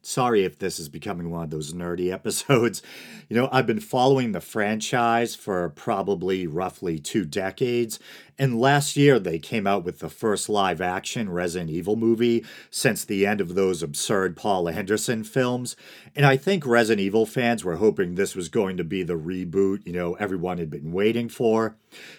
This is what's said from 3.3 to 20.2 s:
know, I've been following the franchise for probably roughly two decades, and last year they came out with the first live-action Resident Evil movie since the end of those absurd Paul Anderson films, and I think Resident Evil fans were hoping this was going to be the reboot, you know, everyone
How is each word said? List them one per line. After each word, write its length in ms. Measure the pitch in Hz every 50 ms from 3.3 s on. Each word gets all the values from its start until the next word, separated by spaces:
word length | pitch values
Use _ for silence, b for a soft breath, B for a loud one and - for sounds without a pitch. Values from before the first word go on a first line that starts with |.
| 107
know, 140 | 117 127 131
I've 140 | 127 131 127
been 140 | 110 113 104
following 520 | - - - 127 127 135 139 131 127 117
the 100 | 98 87
franchise 920 | - - - 113 104 104 110 110 107 - - 123 117 117 117 117 120 113 -
for 340 | - - - 98 90 87 85
probably 760 | 73 - - 120 110 98 95 95 101 87 90 92 95 95 90 82
roughly 520 | 76 85 92 92 - - - 90 82 78
two 260 | 71 - - 110 95
decades, 760 | 78 73 101 92 95 95 - 135 123 120 120 120 110 - B B B B B B B B -
and 220 | 143 135 120 113
last 380 | 123 139 143 143 143 - - 143
year 200 | 143 143 135 113
they 220 | 92 90 82 82
came 260 | - - 120 113 98
out 200 | 98 101 98 85
with 140 | 90 82 -
the 100 | - 82
first 400 | - - - 113 101 92 - -
live-action 800 | 107 104 98 92 87 78 92 90 90 98 - - - 123 113 98
Resident 420 | 87 87 90 87 82 92 87 80
Evil 240 | 78 87 85 95 107
movie 500 | 113 113 113 117 110 120 120 117 113 110 B B B B B
since 360 | - - - 127 107 - -
the 200 | - 104 98 -
end 140 | 101 107 101
of 160 | 95 85 87
those 260 | 98 98 95 92 78
absurd 540 | 85 76 73 - - - 117 98 95 92 85
Paul 320 | - - 107 98 92 87 85
Anderson 560 | 80 104 101 92 107 104 - - 120 110 107
films, 520 | - - 135 127 123 123 123 123 120 - B B B B B B B B
and 100 | 147 143
I 120 | 139 135 131
think 280 | - 185 202 180 143
Resident 400 | 123 117 120 117 107 113 101 98
Evil 200 | 98 98 113 110
fans 380 | 104 - 131 123 120 120 110 95
were 140 | 92 82 80
hoping 380 | 104 107 - - 95 87 87
this 200 | 92 98 90 -
was 140 | 95 87 80
going 280 | - 117 104 95 92 90
to 60 | 87
be 180 | 80 98 95
the 120 | 90 80 87
reboot, 720 | 82 76 85 92 92 92 87 82 98 98 95 98 101 -
you 80 | 87 85
know, 220 | 90 87 87 -
everyone 420 | -